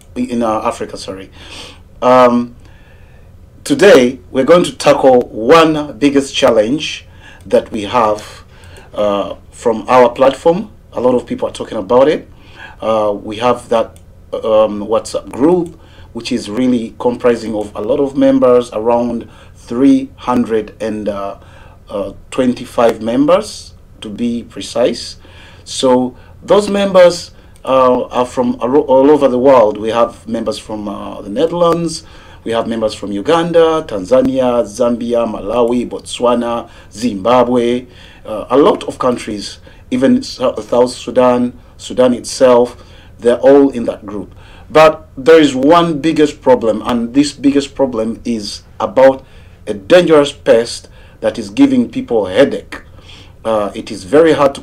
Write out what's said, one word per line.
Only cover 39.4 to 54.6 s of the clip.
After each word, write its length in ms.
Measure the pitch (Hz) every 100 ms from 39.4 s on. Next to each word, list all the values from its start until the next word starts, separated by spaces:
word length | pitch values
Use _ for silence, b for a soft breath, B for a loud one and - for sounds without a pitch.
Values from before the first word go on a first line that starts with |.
| - - b b -
even 320 | 127 131 123
Sou-, 320 | - - 127 -
South 300 | 104 123 127
Sudan, 640 | - - 123 127 123 123 b b -
Sudan 380 | - 110 127
itself, 720 | 120 - - 131 120 123 - b b b -
they're 220 | 117 120
all 300 | 131 143 139
in 140 | 123 113
that 200 | 98 104
group. 260 | 104 90 b b b -
But 380 | 151 156 151 - -
there 240 | 131 165
is 160 | 143 127
one 440 | 139 170 170 147
biggest 400 | 156 151 147 -
problem, 420 | 135 120 110 107
and 280 | 117 120 117
this 180 | 135 143
biggest 420 | - 139 139 139
problem 480 | - 135 113 113 107
is 380 | 120 113 101 - - -
about 480 | 107 - 135 135 b b b b -
a 80 |
dangerous 560 | 101 - 175 170 151 139
pest 560 | - - 117 117 - - b b b
that 180 | 110 120
is 120 | 101
giving 400 | 110 139 131 113
people 380 | 131 - 113 95
a 40 |
headache. 480 | 92 135 107 - - B B B B B -
Uh, 260 | 113 110 101
it 160 | 113 -
is 140 | 101
very 280 | 92 139 165
hard 220 | 139 143
to 80 | -